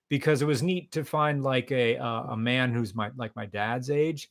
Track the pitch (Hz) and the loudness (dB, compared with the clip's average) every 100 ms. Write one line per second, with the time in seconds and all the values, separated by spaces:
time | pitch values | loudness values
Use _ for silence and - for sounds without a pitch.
0 | _ 143 156 147 147 135 160 185 - 156 | _ 0 2 2 2 2 0 -2 -4 -6
1 | 147 156 151 147 135 131 127 131 120 123 | -2 0 2 2 2 0 2 2 2 2
2 | 123 117 - 117 117 127 127 120 110 101 | -2 -4 -4 -2 2 2 2 2 -2 -2
3 | 104 131 113 - 101 104 107 123 127 147 | -4 -4 -8 -8 -8 -4 -2 -2 -2 0
4 | 156 151 - | 0 -2 -10